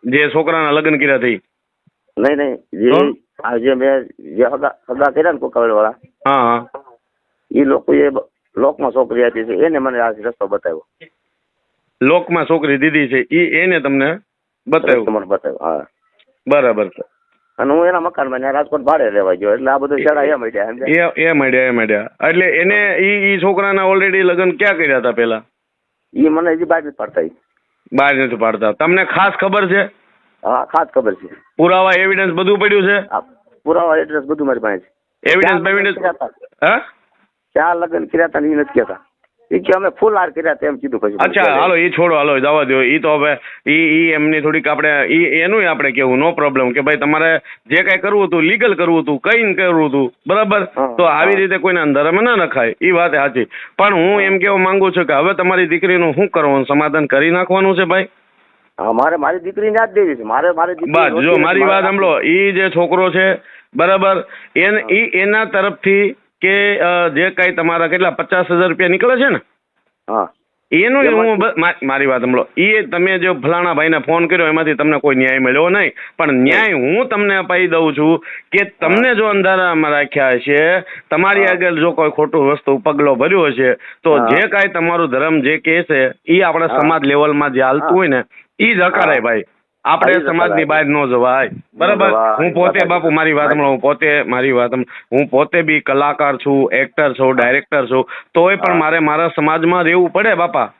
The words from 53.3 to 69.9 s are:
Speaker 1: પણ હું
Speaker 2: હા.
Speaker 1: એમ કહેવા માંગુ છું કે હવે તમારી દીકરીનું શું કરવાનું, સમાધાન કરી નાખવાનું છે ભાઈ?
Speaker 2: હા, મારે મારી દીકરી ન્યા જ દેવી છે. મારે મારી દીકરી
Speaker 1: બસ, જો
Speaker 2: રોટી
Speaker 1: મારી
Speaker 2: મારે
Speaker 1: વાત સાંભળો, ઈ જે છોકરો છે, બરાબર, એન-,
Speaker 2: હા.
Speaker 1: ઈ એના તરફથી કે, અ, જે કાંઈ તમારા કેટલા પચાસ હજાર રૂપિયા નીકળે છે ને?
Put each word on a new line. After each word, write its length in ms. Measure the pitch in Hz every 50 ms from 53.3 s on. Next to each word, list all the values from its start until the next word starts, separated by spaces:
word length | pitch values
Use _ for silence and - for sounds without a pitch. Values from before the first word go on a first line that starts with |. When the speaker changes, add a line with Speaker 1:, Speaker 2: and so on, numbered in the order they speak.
| 123 131 113 - - - - - _ -
Speaker 1:
પણ 160 | 190 208 202
હું 200 | 175 165 185 202
Speaker 2:
હા. 60 | 208
Speaker 1:
એમ 180 | 196 190 196 190
કહેવા 180 | 175 202 196
માંગુ 340 | 190 185 185 190 196 190 185
છું 140 | 175 180 175
કે 100 | 135 151
હવે 200 | 139 151 185 196
તમારી 320 | 185 180 185 185 180 180
દીકરીનું 480 | 160 156 170 180 190 185 180 175 165 143
શું 140 | 139 202 196
કરવાનું, 360 | - 170 151 143 139 139 131
સમાધાન 420 | - 143 147 151 151 143 160 151
કરી 240 | 135 - 139 147 165
નાખવાનું 460 | 170 180 180 - 185 190 190 190 190
છે 80 | 170 190
ભાઈ? 240 | 165 180 190 196 - _ _ _ _ _ _ _ _ _ _ _ _ _ -
Speaker 2:
હા, 140 | 85 107 113
મારે 240 | 117 131 160 165
મારી 220 | 165 143 143 170 185
દીકરી 320 | 170 185 190 - 208 220
ન્યા 160 | 214 226 226
જ 80 | 220 190
દેવી 220 | 208 202 170 143
છે. 60 | 117 113
મારે 300 | 107 110 127 151 180 175
મારી 220 | 160 170 175 180
દીકરી 180 | - 170 165 147
Speaker 1:
બસ, 300 | 165 165 143 - 165 175
જો 60 | 151
Speaker 2:
રોટી 140 | - - -
Speaker 1:
મારી 180 | - 185 196
Speaker 2:
મારે 120 | 196 190 190
Speaker 1:
વાત 120 | 190 190
સાંભળો, 360 | 190 196 196 196 180 156 120
ઈ 320 | - 151 165 185 196 202 190
જે 180 | 180 190 190
છોકરો 400 | 185 165 175 151 160 175 185 185
છે, 280 | 156 185 185 190 185 - - - - - _ _ _
બરાબર, 500 | 127 165 180 190 196 190 196 190 175 - - - - - - _
એન-, 240 | 156 170 196 208 214
Speaker 2:
હા. 60 | - - 180
Speaker 1:
ઈ 180 | 208 226 - -
એના 300 | 185 190 202 208 220 220
તરફથી 720 | 214 220 196 190 202 180 - - 196 196 196 208 202 269 _ _ _ _ _
કે, 400 | - 185 196 202 202 202 202 -
અ, 280 | - 175 175 175 175 170
જે 220 | 143 143 170 185
કાંઈ 220 | 185 - 180 185 -
તમારા 360 | - 165 165 170 170 165 160
કેટલા 220 | 160 180 185 175
પચાસ 360 | - - 165 - 190 180 175 175
હજાર 180 | 175 170 180 180
રૂપિયા 200 | 165 175 185 180
નીકળે 280 | 175 185 233 247 262
છે 120 | 247 262 277
ને? 100 | 196 127 - _ _ _ _ _ _ _ _ _